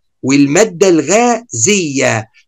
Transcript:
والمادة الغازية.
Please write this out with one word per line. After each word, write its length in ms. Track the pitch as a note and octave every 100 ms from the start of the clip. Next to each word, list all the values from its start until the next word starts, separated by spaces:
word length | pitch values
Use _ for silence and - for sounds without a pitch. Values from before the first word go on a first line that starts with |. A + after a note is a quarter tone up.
| _ _
والمادة 640 | B2+ C#3 C#3 D#3+ A3 E3+ G3
الغازية. 1400 | D#3+ C#3 G#3 A#3+ A#3 A#3+ A#2+ G#2+ G#3 D#3+ C3+ B2 A2+ A2 _